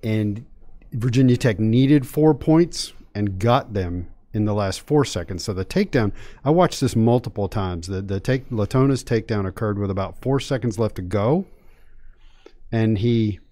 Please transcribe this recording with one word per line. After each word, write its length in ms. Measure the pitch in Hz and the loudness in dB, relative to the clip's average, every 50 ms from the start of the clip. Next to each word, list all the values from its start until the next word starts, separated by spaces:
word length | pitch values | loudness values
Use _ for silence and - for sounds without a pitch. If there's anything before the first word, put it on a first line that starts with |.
| - | -2
and 420 | 110 107 110 107 104 101 107 127 - - - - - - - - - - | -2 -2 0 0 -2 -4 -6 -10 -16 -20 -20 -20 -20 -20 -20 -18 -10 -8
Virginia 420 | 123 107 131 110 131 135 127 123 | -4 -2 0 2 4 4 4 4
Tech 240 | 120 - 127 107 85 | 4 2 0 0 2
needed 460 | 110 110 110 123 131 135 151 147 127 113 | 0 2 4 4 4 6 4 4 2 0
four 260 | - 151 151 156 151 | 0 4 4 4 4
points 580 | 123 - - 156 160 175 165 - - - - - - - - _ | 4 2 4 4 4 4 2 0 -8 -10 -10 -12 -20 -20 -12 _
and 240 | 101 104 101 95 95 | -4 -4 -2 -2 0
got 340 | 98 117 120 139 - - 107 | 2 2 2 2 0 -2 -4
them 380 | 101 92 87 87 90 87 - - - - _ | -4 -4 -2 -4 -6 -8 -10 -14 -20 -20 _
in 140 | - 110 107 | -4 -2 0
the 80 | 107 104 | 0 0
last 280 | 104 101 95 95 - | 0 0 -2 -4 -6
four 220 | - - 147 151 147 | -4 0 2 2 2
seconds. 400 | - - 92 85 - 98 85 - | 2 -2 -8 -6 -6 -8 -8 -6
So 100 | - 101 | -6 -4
the 120 | 92 95 | -4 -6
takedown, 460 | - - 185 208 190 - 135 110 98 - - - - - - - | -2 0 -2 -2 2 2 2 2 2 -2 -6 -14 -18 -20 -6 0
I 60 | 139 | 2
watched 280 | 156 175 180 170 - - | 4 4 4 2 2 0
this 160 | 139 123 - | -2 0 2
multiple 540 | 117 110 117 120 127 - 113 - - 101 95 | 2 4 4 4 2 0 -2 -6 -4 -4 -4
times. 380 | - 110 98 92 90 85 82 92 | -2 -2 -4 -2 -4 -6 -8 -6
The, 140 | 98 92 | -6 -6
the 180 | 98 95 101 95 | -4 -4 -6 -6
take, 300 | - - 127 135 123 - | -2 -2 -2 -2 -4 -6
Latona's 520 | 123 107 104 98 - 131 135 139 135 123 - | -4 -4 -4 0 2 2 2 2 2 -2 -2
takedown 440 | - 123 113 110 - 117 104 98 95 | -2 -2 -2 0 -2 -4 -2 -2 -4
occurred 320 | 95 - 113 107 104 101 | -6 -4 -4 -4 -2 -2
with 100 | 101 98 | -2 -4
about 320 | 98 95 95 92 82 - | -2 -4 -4 -6 -8 -8
four 180 | - 127 135 135 | -4 -2 -2 -2
seconds 380 | - - 143 123 104 120 107 104 | -2 -2 -4 -2 -2 -4 -2 -2
left 180 | 117 107 - - | -2 -2 -2 -6
to 40 | |
go, 440 | 92 90 107 104 101 117 147 185 190 - - - _ - - _ - - - - - - - _ - - - - _ - - - - - | -8 -4 -2 0 2 2 2 0 -2 -6 -14 -20 _ -20 -20 _ -20 -20 -20 -20 -20 -20 -20 _ -20 -20 -20 -20 _ -20 -20 -20 -14 -4
and 280 | - 113 110 110 110 101 | -2 0 2 2 2 2
he 400 | 104 120 117 117 110 107 101 - - _ | 2 2 2 2 2 0 -2 -6 -10 _